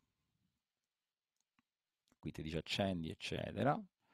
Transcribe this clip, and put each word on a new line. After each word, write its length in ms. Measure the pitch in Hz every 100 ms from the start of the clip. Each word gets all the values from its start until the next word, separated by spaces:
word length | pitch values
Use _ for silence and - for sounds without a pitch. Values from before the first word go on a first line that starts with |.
| _ _ _ _ _ _ _ _ _ _ _ _ _ _ _ _ _ _ _ _ _ _
qui 120 | -
ti 120 | -
dice 160 | 78 80
accendi, 520 | - - 98 90 80
eccetera. 720 | - - - - 101 123 220 190 _ _